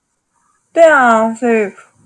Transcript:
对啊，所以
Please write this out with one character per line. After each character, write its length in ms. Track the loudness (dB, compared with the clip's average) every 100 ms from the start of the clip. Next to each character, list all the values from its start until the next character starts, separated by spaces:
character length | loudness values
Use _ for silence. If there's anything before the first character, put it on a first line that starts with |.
| _ _ _ _ _ _ _
对 180 | 0 2
啊， 420 | 2 0 0 -2
所 160 | -4 -4
以 220 | -2 -4 -10 _ _